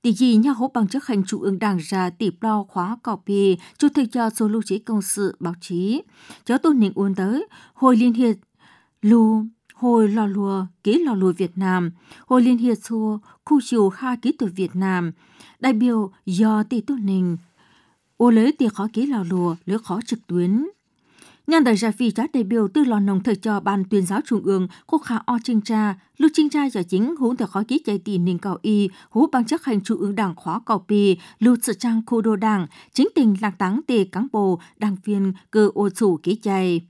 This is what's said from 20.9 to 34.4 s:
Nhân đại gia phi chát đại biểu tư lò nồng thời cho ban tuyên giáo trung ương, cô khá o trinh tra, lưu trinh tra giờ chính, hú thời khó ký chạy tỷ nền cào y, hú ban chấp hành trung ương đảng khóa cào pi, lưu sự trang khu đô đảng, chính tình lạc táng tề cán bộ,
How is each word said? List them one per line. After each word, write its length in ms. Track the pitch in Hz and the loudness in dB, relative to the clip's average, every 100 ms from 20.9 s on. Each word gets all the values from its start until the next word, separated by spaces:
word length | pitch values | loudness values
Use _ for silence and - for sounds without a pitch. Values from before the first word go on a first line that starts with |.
| _ _ _ - _ - | _ _ _ -20 _ 0
Nhân 160 | 320 | 2
đại 140 | 254 208 | 4 2
gia 140 | 226 | 0
phi 200 | 208 240 | -2 -2
chát 200 | 220 277 | -2 -2
đại 120 | 262 | -2
biểu 240 | 196 233 202 | -2 0 0
tư 160 | 302 | 0
lò 160 | 262 214 | 0 2
nồng 240 | 202 190 | 2 0
thời 120 | 240 202 | 0 -2
cho 240 | 220 202 | -2 -2
ban 240 | 202 196 | -2 -2
tuyên 220 | 190 208 180 | 0 0 0
giáo 140 | 202 - | -4 -2
trung 160 | 226 | -2
ương, 240 | 185 190 185 - - | 0 0 -2 -8 -4
cô 100 | - | -4
khá 200 | - 226 - | -2 -6 -2
o 120 | 240 | -4
trinh 180 | 240 220 | 0 -2
tra, 340 | 208 220 214 190 _ _ | 0 0 0 -4 _ _
lưu 120 | 302 | 2
trinh 160 | 311 302 | 4 0
tra 200 | 294 277 | 0 -2
giờ 140 | 214 175 | -2 -2
chính, 260 | 185 240 330 | 0 0 0
hú 200 | 240 254 | -2 -2
thời 120 | 202 | -4
khó 160 | 196 214 | -4 -2
ký 140 | 269 - | -2 -2
chạy 120 | 202 | -4
tỷ 200 | 175 190 | -2 -2
nền 200 | 175 175 | 0 -2
cào 200 | 202 180 | -6 -4
y, 280 | 214 208 196 - - | 0 2 0 -4 -6
hú 180 | 220 311 | 0 2
ban 140 | 262 226 | 2 0
chấp 160 | 320 | -2
hành 180 | - 214 | 0 -2
trung 180 | 185 226 | -2 -4
ương 160 | 202 202 | -2 -2
đảng 200 | 196 175 | -4 -4
khóa 240 | - 190 - | -6 -6 -2
cào 200 | 214 175 | -4 0
pi, 300 | 208 202 175 - _ | 2 4 2 -4 _
lưu 160 | 233 233 | 2 2
sự 100 | - | 0
trang 280 | 214 240 226 226 | -4 -2 -2 0
khu 160 | 233 | 0
đô 140 | 220 208 | 0 0
đảng, 320 | 214 202 165 - - | 0 0 -2 -10 -8
chính 160 | - 339 339 | 0 2 4
tình 200 | 226 190 | 2 2
lạc 160 | 214 175 | -2 -4
táng 240 | 185 226 311 | -2 -2 0
tề 160 | 240 | 0
cán 240 | 190 - 262 | 0 -2 -4
bộ, 280 | 214 | 0